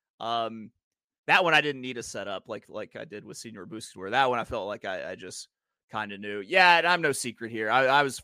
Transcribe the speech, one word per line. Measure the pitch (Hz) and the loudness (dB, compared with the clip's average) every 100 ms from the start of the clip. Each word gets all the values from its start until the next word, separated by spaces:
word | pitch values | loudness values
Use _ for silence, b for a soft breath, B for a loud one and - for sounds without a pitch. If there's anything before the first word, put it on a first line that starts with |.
| _ - | _ -10
Um, | 110 117 113 113 104 _ _ _ _ _ - | -4 -2 -2 -6 -16 _ _ _ _ _ 2
that | 185 | 4
one | 175 | 6
I | 156 | 4
didn't | 147 131 | 4 -2
need | 127 120 | -6 -8
a | |
setup | 113 110 98 95 - | -8 -8 -6 -8 -8
like, | 107 - | -12 -10
like | 104 104 110 | -10 -10 -12
I | |
did | 113 104 | -12 -14
with | - - | -14 -16
Senior | 117 110 87 | -14 -14 -14
Buscador. | 113 - 95 95 | -12 -14 -12 -2
That | 123 131 | 2 2
one | 120 | 2
I | |
felt | 107 123 98 | -2 -6 -6
like | 101 | -8
I, | 101 92 73 | -6 -6 -8
I | |
just | 95 92 - - _ _ _ _ | -12 -14 -14 -16 _ _ _ _
kinda | 110 104 101 | -8 -8 -8
knew. | 104 101 | -8 -8
Yeah, | 98 185 180 170 | 0 6 8 8
and | 165 | 6
I'm | 175 | 2
no | 156 | 2
secret | 131 123 110 113 | 0 -4 -8 -8
here. | 117 107 | -4 2
I, | 123 131 | 4 6
I | 143 | 4
was | 143 123 | 4 -2